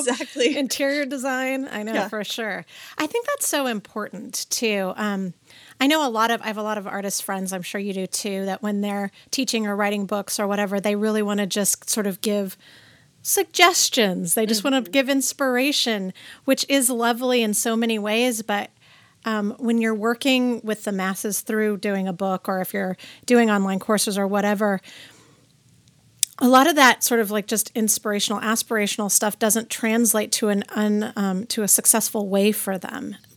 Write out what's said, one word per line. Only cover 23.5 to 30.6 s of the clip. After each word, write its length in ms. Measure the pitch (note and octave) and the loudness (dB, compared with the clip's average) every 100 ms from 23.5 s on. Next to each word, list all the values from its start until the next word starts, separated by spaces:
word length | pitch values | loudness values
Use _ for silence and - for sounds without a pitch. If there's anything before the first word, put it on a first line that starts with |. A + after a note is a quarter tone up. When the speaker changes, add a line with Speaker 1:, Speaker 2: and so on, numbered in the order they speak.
Speaker 2:
online 280 | G3+ G3 F#3+ | 4 2 -2
courses 360 | - G#3 A3+ G3 | 0 0 0 0
or 100 | G3 | 0
whatever, 540 | G3+ G3+ G#3 G#3+ F#3+ - - - - - _ _ _ _ _ _ _ _ _ - - | 0 2 2 2 0 -4 -18 -20 -20 -20 _ _ _ _ _ _ _ _ _ -6 2
a 100 | B3+ | 6
lot 200 | B3+ D4 | 8 6
of 80 | D4+ | 8
that 260 | C4 - | 6 6
sort 160 | - A#3 | 2 2
of, 120 | G3+ | 2
like, 160 | G#3 G3+ | -2 -2
just 240 | G#3+ - | -2 -2
inspirational, 640 | A#3 G#3+ - A3 G3+ - G#3 | -2 0 0 0 -2 0 -2
aspirational 680 | G3+ A3 - A3+ G3+ - G#3 | 0 -2 0 0 0 -2 0
stuff 260 | - G#3+ G3+ | 2 0 2
doesn't 280 | A3 G#3+ A3+ | 2 2 -2
translate 600 | - A3+ A3+ A#3 A3 G#3+ | -4 0 2 2 2 0
to 180 | - G#3 | 0 2
an 120 | G3+ | 0